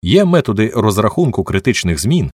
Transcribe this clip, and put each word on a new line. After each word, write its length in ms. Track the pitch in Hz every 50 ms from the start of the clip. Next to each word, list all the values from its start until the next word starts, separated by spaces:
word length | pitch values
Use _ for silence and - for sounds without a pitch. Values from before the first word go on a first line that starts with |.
| -
Є 220 | 85 131 185 202
методи 480 | 180 175 170 - - 107 98 110 110 -
розрахунку 680 | 120 104 107 101 98 104 - - - 175 143 107 - 92
критичних 540 | - - 95 - - 117 - - 87 85 71
змін 320 | 71 107 151 175 104 69 -